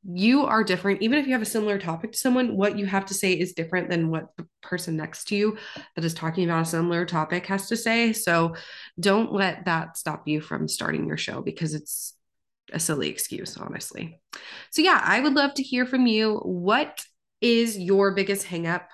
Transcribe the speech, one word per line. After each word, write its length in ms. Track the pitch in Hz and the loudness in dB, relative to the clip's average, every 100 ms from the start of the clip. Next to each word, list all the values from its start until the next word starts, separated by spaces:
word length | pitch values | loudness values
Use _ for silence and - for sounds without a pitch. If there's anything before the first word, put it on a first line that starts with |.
You 400 | 196 180 214 277 | -8 2 6 6
are 200 | 277 220 | 4 2
different. 360 | 214 185 196 196 | 4 2 2 2
Even 180 | 220 294 | 2 2
if 80 | 269 | 2
you 60 | |
have 80 | 254 | 0
a 60 | 214 | 0
similar 320 | 226 208 202 | 0 0 0
topic 340 | 170 165 226 | -2 -6 -6
to 60 | - | -2
someone, 400 | 262 254 247 190 | 2 4 2 2
what 180 | 202 208 | 2 2
you 80 | |
have 220 | 196 196 190 | 0 0 -2
to 80 | |
say 180 | 196 190 | -2 0
is 220 | 170 180 | 2 0
different 340 | - 165 180 - | -4 -2 -2 0
than 220 | 170 165 | 0 0
what 260 | 160 160 - | -2 -6 -16
the 100 | 165 _ | -20 _
person 380 | - 175 175 160 | -8 -6 -4 -4
next 300 | 156 - - | -6 -10 -4
to 80 | 202 | 0
you 200 | 214 214 - - - | 0 -2 -12 -16 -12
that 100 | - | -4
is 80 | 160 | -4
talking 320 | 165 160 165 | -2 -2 0
about 180 | 175 165 | 2 2
a 40 | 165 | 2
similar 400 | 165 175 170 175 | 0 2 0 0
topic 400 | 170 156 175 - | 0 0 -4 -2
has 220 | 196 - | -4 -2
to 80 | 226 | -2
say. 360 | 226 226 233 | 0 2 2
So 420 | 220 - 170 165 165 - - - - | 2 2 4 2 -2 -14 -18 -16 0
don't 320 | 190 202 226 | 4 4 2
let 320 | 202 190 160 | 0 0 0
that 320 | 180 165 165 - | -2 -2 -2 -8
stop 320 | 165 151 - | -8 -6 -2
you 140 | 151 | -4
from 260 | 151 - 156 | -2 -4 -4
starting 380 | - - - - | -4 -2 -2 -2
your 100 | - | -4
show 240 | - - | -6 -6
because 320 | - - 156 | -8 -4 -4
it's 420 | 151 - - - _ _ _ _ _ _ | -4 -8 -10 -10 _ _ _ _ _ _
a 80 | 165 | -4
silly 280 | 165 147 76 | -2 0 -2
excuse, 460 | - - - - - | -4 -8 -8 -10 -12
honestly. 640 | - - - - 165 - _ - - - - | -12 -10 -12 -12 -14 -14 _ -18 -16 -18 -6
So 120 | - | 2
yeah, 180 | 349 302 | 4 4
I 160 | - 208 | 4 2
would 140 | 294 | 4
love 200 | 285 277 | 4 2
to 80 | 277 | 0
hear 220 | 262 247 | -2 -2
from 220 | 254 262 247 | 0 2 4
you. 300 | 214 220 214 | 4 2 0
What 680 | - 180 175 233 302 - - _ _ _ | -2 -2 2 2 0 -8 -18 _ _ _
is 360 | 240 233 233 208 | 2 4 2 -2
your 360 | 175 196 196 | 2 4 4
biggest 340 | 190 196 196 - | 2 0 -2 -4
hang 200 | 175 170 | -4 -2
up 220 | 170 - | -4 -6